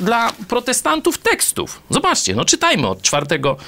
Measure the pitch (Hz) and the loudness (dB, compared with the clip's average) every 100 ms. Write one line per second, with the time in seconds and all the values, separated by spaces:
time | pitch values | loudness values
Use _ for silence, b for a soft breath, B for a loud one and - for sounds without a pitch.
0 | 190 233 233 - 196 240 240 247 302 311 | 0 2 0 -4 -4 -2 -2 -2 0 0
1 | 349 - 466 415 - - 71 - - - | 0 0 0 0 0 -2 -6 -10 -2 0
2 | 381 - - 101 160 - 339 247 107 95 | 2 0 0 0 2 2 2 2 0 0
3 | - 147 147 160 139 139 | 0 0 0 0 0 -2